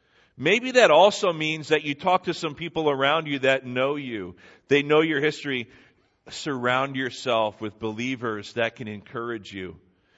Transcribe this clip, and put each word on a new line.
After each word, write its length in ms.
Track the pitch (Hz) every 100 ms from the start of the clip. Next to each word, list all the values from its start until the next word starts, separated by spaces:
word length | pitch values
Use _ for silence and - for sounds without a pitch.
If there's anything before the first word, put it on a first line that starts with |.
| _ _ _ -
Maybe 340 | 135 220 254
that 180 | 254 202
also 440 | 151 196 196 196
means 340 | 160 156 160 147
that 160 | 156
you 120 | 151 139
talk 280 | 185 180
to 100 | 185
some 220 | 165 165 147
people 340 | 170 160 156
around 380 | 135 139 156 156
you 120 | 143
that 260 | 131 135 127
know 320 | 123 135 147
you. 400 | 135 113 90 - - - _
They 140 | 143
know 180 | 143 151
your 180 | 165 147
history. 500 | 151 147 143 131 117 - _ _ _ _ -
Surround 680 | - 160 135 120 127 139 131
yourself 640 | 131 - 131 113 107 101
with 180 | 110 -
believers 760 | 113 107 123 131 120 107 101
that 240 | 117 113 -
can 100 | 107
encourage 640 | 104 98 120 117 117 95
you. 260 | 98 90 80 _ _ _